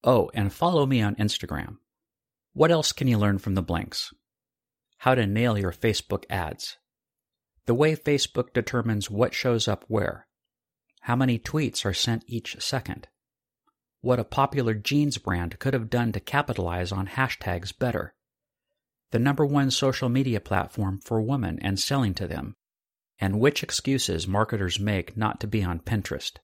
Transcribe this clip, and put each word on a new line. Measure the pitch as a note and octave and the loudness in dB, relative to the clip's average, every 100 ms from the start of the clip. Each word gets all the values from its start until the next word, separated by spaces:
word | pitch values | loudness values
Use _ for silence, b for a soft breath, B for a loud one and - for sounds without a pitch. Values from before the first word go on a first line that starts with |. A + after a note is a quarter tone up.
| - | 6
Oh, | B2 - | 4 4
and | - G2+ | 0 -2
follow | - E3+ E3+ C#3 | 2 2 4 4
me | C3 | 4
on | G#2 G2+ | 2 2
Instagram. | G#2 - - C#2+ - - _ _ _ _ _ _ _ | 0 0 -4 -6 -8 -14 _ _ _ _ _ _ _
What | - D#3 | 2 4
else | E3 D3+ | 4 2
can | - C3 | 0 2
you | A2+ | 4
learn | G#2 G2 | 4 2
from | G#2 F#2+ | 0 -2
the | |
blinks? | E2 E2+ - - - _ _ _ _ _ _ _ _ _ | 0 -4 -4 -8 -10 _ _ _ _ _ _ _ _ _
How | - B2+ | 2 4
to | G#2 | 2
nail | G#2 A#2+ G#2+ | 2 2 2
your | F#2+ | -2
Facebook | - A#2 G2+ - G2 - | 0 0 0 -4 -6 -4
ads. | F#2+ E2 - - - _ _ _ _ _ _ _ _ - | -6 -6 -8 -12 -14 _ _ _ _ _ _ _ _ -2
The | |
way | A#2+ D3+ D#3 | 2 2 2
Facebook | - C#3+ - - B2 | 0 0 0 -2 -2
determines | B2+ A2+ B2+ A2+ G#2+ G2 | -2 0 -2 0 -2 -2
what | G2+ B2 | 0 0
shows | - B2+ A#2 A2+ | 0 0 0 0
up | G#2 - | -4 -2
where. | A2 - - - _ _ _ _ _ _ _ | -2 -2 -6 -16 _ _ _ _ _ _ _
How | - A#2+ | -2 2
many | C3 A#2 | 2 0
tweets | - D#3 C#3 - G2+ | -2 -2 -2 -2 -2
are | |
sent | F#2+ - A2+ - | 0 0 -2 -4
each | A#2 - - | -8 -8 -8
second. | - C3+ - - - _ _ _ _ _ _ _ _ _ | -4 -4 -6 -10 -12 _ _ _ _ _ _ _ _ _
What | B2 B2 | 0 0
a | - | 0
popular | - C#3 C#3+ A#2 | 0 0 2 0
jeans | G#2+ G2+ C#3+ D3 - | -2 0 2 2 -2
brand | - F2+ E2+ - | -2 -2 -2 -4
could | C3+ | -2
have | C3 A2 | -2 0
done | B2 A#2 | 0 0
to | G#2 | -2
capitalize | - C#3 D3+ A#2 F2 F2 F2+ | -2 -2 -2 -2 -2 -2 -2
on | F#2+ F#2+ | -2 -4
hashtags | - C3 - - F2 F#2+ - | -2 -2 -2 -4 -4 -6 -4
better. | B2+ A2+ - _ _ _ _ _ _ _ _ _ _ | -2 -2 -6 _ _ _ _ _ _ _ _ _ _
The | A#2 | 2
number | B2+ C#3+ D3 | 2 4 4
one | C#3+ C3+ | 4 2
social | - C3+ B2+ B2+ | 2 2 2 0
media | B2+ C3 A2 | 2 2 0
platform | - F#2+ E2+ - G2 G2 | 0 -2 0 -2 -2 -2
for | - A2 | -2 -2
women | A2 C#3 G2 D#2+ | 0 0 -2 -4
and | F#2 G2 | -2 -2
selling | - C#3 A2+ F#2 | 0 2 0 0
to | F2 | -4
them. | E2 G2 - _ _ _ _ _ _ | -6 -8 -12 _ _ _ _ _ _
And | G2 G#2 | 0 4
which | C3 C#3+ | 4 2
excuses | - - - C3+ - E2+ F2 | -4 -4 0 0 0 -2 0
marketers | G2+ A2 A2 F#2 F2 | 0 0 0 -2 0
make | G#2 G2+ E2+ A2 | 0 -2 -2 -4
not | G#2+ - | -4 -2
to | G#2+ | -2
be | A2 | 0
on | F#2 E2+ | 0 -4
Pinterest. | - A2 - C#2 - - | -2 -2 -2 -6 -8 -12